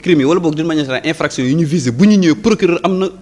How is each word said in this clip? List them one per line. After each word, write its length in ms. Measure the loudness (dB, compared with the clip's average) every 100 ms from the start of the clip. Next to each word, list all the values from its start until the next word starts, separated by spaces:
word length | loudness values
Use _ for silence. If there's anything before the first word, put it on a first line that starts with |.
crime 180 | 0 2
yi 40 | 2
wala 140 | 0
boog 140 | 0
d'une 120 | -2 -2
manière 180 | -2
générale 220 | -2 -4 -4
infraction 360 | -4 -4 -4
yi 100 | -2
ñu 100 | 0 0
visé 240 | -2 -2
bu 140 | 2 4
ñu 100 | 4
ñëwee 180 | 2 2
procureur 420 | 0 0 0 0
am 160 | -2 -2
na 100 | -4 -6